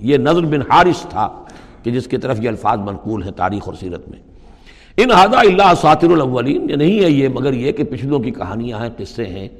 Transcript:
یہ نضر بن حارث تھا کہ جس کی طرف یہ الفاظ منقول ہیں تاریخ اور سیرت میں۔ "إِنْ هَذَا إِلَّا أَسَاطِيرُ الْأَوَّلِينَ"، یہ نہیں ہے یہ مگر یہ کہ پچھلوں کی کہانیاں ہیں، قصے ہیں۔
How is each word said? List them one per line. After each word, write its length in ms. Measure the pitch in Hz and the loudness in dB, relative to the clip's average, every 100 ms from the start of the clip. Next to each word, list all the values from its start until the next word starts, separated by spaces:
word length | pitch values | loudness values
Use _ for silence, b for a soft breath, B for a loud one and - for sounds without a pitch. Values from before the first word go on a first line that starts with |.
یہ 160 | 113 147 | 0 0
نضر 280 | 147 170 160 | 2 0 0
بن 260 | 147 - | -2 2
حارث 300 | 165 180 - | 4 4 0
تھا 280 | - 95 107 - - B B B | -6 -6 -6 -6 -20 B B B
کہ 80 | 117 | -6
جس 160 | 123 123 | -6 -4
کی 100 | 123 | -6
طرف 240 | 127 107 | -4 -4
یہ 80 | 117 | -4
الفاظ 300 | 107 107 113 | -4 -2 -2
منقول 440 | 101 95 104 107 | -6 -10 -8 -8
ہیں 80 | 92 | -8
تاریخ 320 | - 92 101 95 | -6 -4 -4 -10
اور 80 | |
سیرت 360 | - 92 82 - | -12 -12 -12 -16
میں۔ 100 | - - - b b b b b - | -20 -20 -20 b b b b b 0
"إِنْ 120 | 247 | 4
هَذَا 280 | 190 202 254 | 6 6 6
إِلَّا 300 | 214 185 196 | 4 6 4
أَسَاطِيرُ 420 | 170 156 156 170 | 4 4 4 4
الْأَوَّلِينَ"، 580 | 165 131 123 127 359 - | 4 2 -2 -2 -2 -2
یہ 40 | 143 | 0
نہیں 300 | 160 214 175 | 2 4 2
ہے 60 | |
یہ 160 | 139 135 | 4 0
مگر 260 | 120 139 | 0 -2
یہ 180 | 123 139 | -2 -4
کہ 120 | 143 | -4
پچھلوں 360 | 139 113 135 143 | -6 -6 -4 -2
کی 120 | 123 | -2
کہانیاں 480 | - 92 110 120 107 | -6 -8 -8 -8 -8
ہیں، 100 | 117 - | -10 -10
قصے 280 | 98 - 98 | -14 -10 -10
ہیں۔ 220 | 98 98 | -10 -14